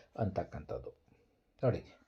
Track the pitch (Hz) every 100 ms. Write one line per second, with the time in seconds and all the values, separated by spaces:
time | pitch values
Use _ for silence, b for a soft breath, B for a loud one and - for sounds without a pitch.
0 | b - 98 90 85 - - 64 - -
1 | _ _ _ _ _ _ 127 - - b